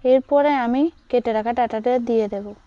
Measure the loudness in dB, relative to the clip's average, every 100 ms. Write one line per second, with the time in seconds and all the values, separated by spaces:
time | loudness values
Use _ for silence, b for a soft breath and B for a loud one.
0 | 4 2 4 2 2 0 0 0 -2 -4
1 | _ -2 0 -4 -2 -2 -2 -2 0 -2
2 | 0 0 0 -6 -10 -18